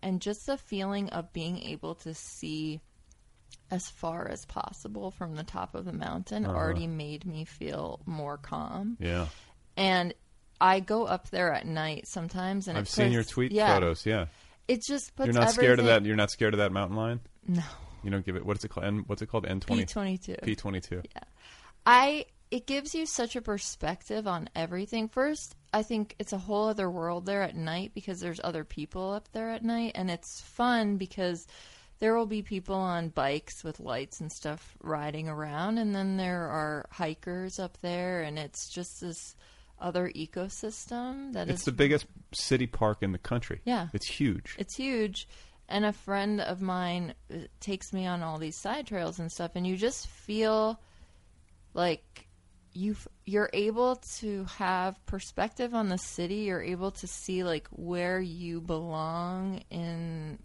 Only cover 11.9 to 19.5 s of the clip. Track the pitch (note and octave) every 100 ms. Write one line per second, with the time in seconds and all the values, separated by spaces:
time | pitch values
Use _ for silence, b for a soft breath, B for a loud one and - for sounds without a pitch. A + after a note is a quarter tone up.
11.9 | D3+ - - E3+ F#3 F#3 G3 F#3+ E3 G2+
12.9 | - A#2+ A#2+ A2 - B2+ G#3 G#3+ D#3 F2
13.9 | D#2+ G#2 A2 E2 b b b - A#3+ -
14.9 | C#4 - - - - A2+ A#2 B3 B2 A#2
15.9 | A2+ G#2 G#2+ G#2 - A2 G#2 G#2 F#2+ F#2+
16.9 | G#2 A2+ A#2+ - - - F3 D3+ B B
17.9 | B G#2 G2 F#2 F2+ G2 G2+ G#2+ - F#2+
18.9 | G#2 - G2+ A2 A2+ -